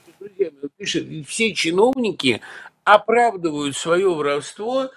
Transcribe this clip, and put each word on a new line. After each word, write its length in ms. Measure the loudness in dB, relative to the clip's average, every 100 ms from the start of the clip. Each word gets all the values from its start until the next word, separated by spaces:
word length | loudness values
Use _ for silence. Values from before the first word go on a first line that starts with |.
| -20
с 120 | _
друзьями. 360 | -12 -6 -6 -6
Он 60 | -14 -10
пишет: 280 | -6 -6 -6
"Ведь 220 | -12 -8
все 260 | -2 -2
чиновники 880 | 0 -2 2 2 2 -2 0 0 0 -6 -18 -20 _ 6
оправдывают 920 | 6 6 2 2 0 -4 -2 -4 -4
своё 400 | 0 2 2 2
воровство 720 | 0 -2 -6 -10 -4 -4 -4